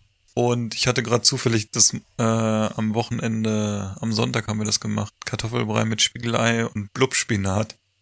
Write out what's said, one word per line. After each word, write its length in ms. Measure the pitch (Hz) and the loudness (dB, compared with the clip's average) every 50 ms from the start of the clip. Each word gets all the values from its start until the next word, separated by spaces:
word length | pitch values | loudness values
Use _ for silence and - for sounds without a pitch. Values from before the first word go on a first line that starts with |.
| _ _ _ _ _ _ _ | _ _ _ _ _ _ _
Und 420 | 123 120 120 120 120 117 107 - | 0 2 2 2 0 -2 -4 -4
ich 100 | - - | 0 0
hatte 160 | 127 120 117 | 2 2 2
grad 240 | 113 107 117 113 - | 0 2 2 2 4
zufällig 440 | - 139 127 - 120 113 110 104 - | 2 2 2 2 2 2 2 0 0
das, 200 | - 117 - - - | 2 4 4 4 4
äh, 280 | - - _ _ - | 0 -8 _ _ 0
am 720 | 120 113 113 113 113 110 110 107 110 - - - 110 107 107 | 2 2 2 2 2 2 2 2 0 0 -2 -2 -2 0 0
Wochenende, 1000 | 117 113 - 120 117 - 117 110 110 110 110 107 107 107 104 104 101 98 95 95 - | 0 -2 -2 -4 -2 -2 -2 -2 0 0 0 0 0 0 0 -2 -4 -4 -6 -6 -6
am 120 | 113 113 | -4 -2
Sonntag 340 | 110 107 120 127 123 117 - | 0 0 0 0 0 -2 -2
haben 120 | - 107 107 | -2 -2 -2
wir 60 | 107 | 0
das 120 | 107 107 - | 0 0 -2
gemacht, 340 | - 110 104 104 104 - - _ - | -2 -2 -2 -2 -4 -4 -8 _ -8
Kartoffelbrei 600 | - - 107 - 113 120 120 117 107 107 113 110 | -8 -6 -6 -4 -4 -2 -2 -2 0 0 0 0
mit 180 | 110 110 101 | 0 0 0
Spiegelei 640 | - - - 120 120 117 117 - 117 117 117 117 113 | 0 0 -2 -4 -4 -2 0 2 2 2 2 0 -2
und 260 | 113 - 107 101 - | -2 -4 -6 -8 -6
Blubspinat. 840 | - 120 131 131 - - - - 113 98 95 98 92 104 113 - - _ _ _ _ _ | 0 0 0 2 2 0 0 0 0 0 0 0 0 -2 -2 -4 -8 _ _ _ _ _